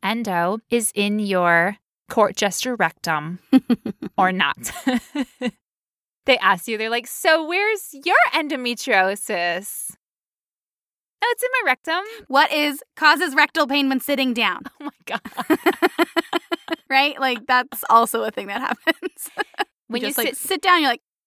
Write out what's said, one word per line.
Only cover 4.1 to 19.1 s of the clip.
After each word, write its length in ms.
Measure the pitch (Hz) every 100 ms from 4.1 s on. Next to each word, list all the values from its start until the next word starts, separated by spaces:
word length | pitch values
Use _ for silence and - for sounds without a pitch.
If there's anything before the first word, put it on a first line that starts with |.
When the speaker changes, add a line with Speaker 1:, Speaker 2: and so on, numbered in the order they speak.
| -
Speaker 1:
or 140 | 185
not. 380 | 185 143 - - - -
<laughs> 640 | 247 - 294 254 - 247 - _ _ _ _ _ _
They 140 | - 254
ask 300 | - 185 -
you, 100 | 220
they're 100 | 220
like, 200 | 240 220
"So 360 | - 370 320
where's 480 | 311 359 415 415 -
your 220 | 277 294 392 679
endometriosis?" 1600 | 302 302 277 247 233 - 202 185 202 - 196 175 170 202 - - - _ _ _ _ _ _ _ _ _ _ _ -
"Oh, 60 | 466
it's 100 | 466
in 60 | 494
my 100 | 508 403
rectum." 380 | 254 - 339 415 453 -
Speaker 2:
What 240 | 262 311
is, 280 | 302 294 285 -
causes 400 | - 311 302 339
rectal 320 | 269 302 330 285
pain 220 | 285 269
when 100 | 262
sitting 340 | - 285 262
down? 300 | 240 214 175 180
Speaker 1:
<laughs> 100 | -
Oh 40 |
my 60 | 294 -
God. 160 | - - - - - - - - - - 349
Speaker 2:
<laughs> 80 | - - 349 - 339 - 330 -
Right? 300 | 269 285 -
Like, 280 | 269 240 -
that's 340 | 254 254 - -
also 320 | 226 233 226
a 80 | 214
thing 160 | 208 202
that 140 | 202
happens. 720 | 262 226 - 311 370